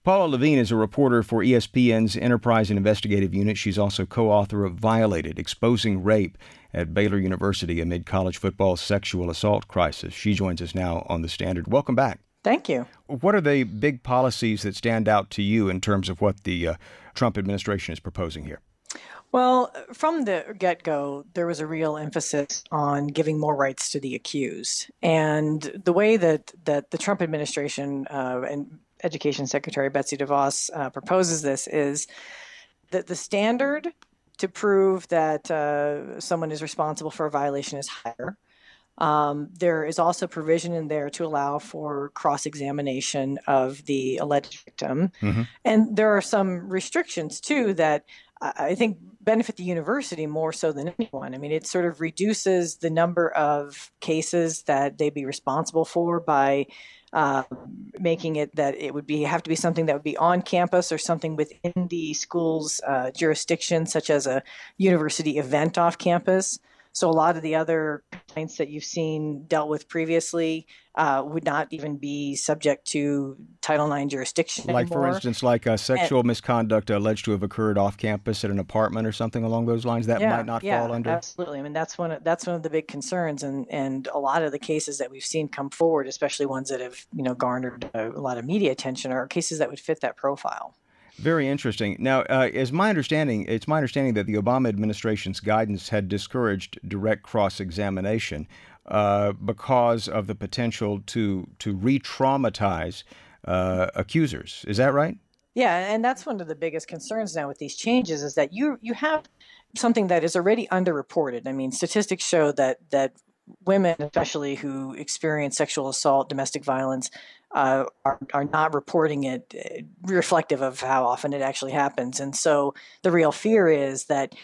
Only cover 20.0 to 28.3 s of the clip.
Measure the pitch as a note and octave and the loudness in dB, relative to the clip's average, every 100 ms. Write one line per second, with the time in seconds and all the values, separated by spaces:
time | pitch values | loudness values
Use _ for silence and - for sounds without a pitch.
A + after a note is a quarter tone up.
20 | D#4 E4 A3+ F3+ F3 G#3+ F#3 E3+ - D3 | 0 0 0 -2 -4 -2 0 0 -2 -2
21 | C#3+ C#3+ - - E3+ D3+ D#3 D#3+ D#3+ D3+ | -2 -6 -8 -4 -2 -2 -4 -2 -2 -2
22 | D3+ D#3 - D3 C#3+ - - D#3+ C#3+ C#3+ | -4 -4 -2 -2 -2 -6 -4 0 0 0
23 | D3 C#3+ D#3 D3+ D3+ C#3+ C3+ C3 - D3+ | 0 0 0 0 0 2 0 -2 -6 -6
24 | C3+ B2 - C#3+ B2 D#2+ A#2+ - - _ | -6 -8 -6 -4 -4 -4 -6 -6 -8 _
25 | E3+ D#3+ D#3 D3+ D3+ D#3 D3 - F3+ F3 | 2 4 4 2 2 -2 -4 -2 2 4
26 | G#3+ A3+ F3 D3+ - - - C#3+ - E3 | 6 6 4 2 -2 -8 -2 -2 -2 -4
27 | - G3 E3+ D#3 D3+ - C#3+ - C#3+ C#3 | -2 0 -2 -2 -4 -4 -4 -4 -6 -6
28 | C3+ C#3+ B2+ | -6 -6 -4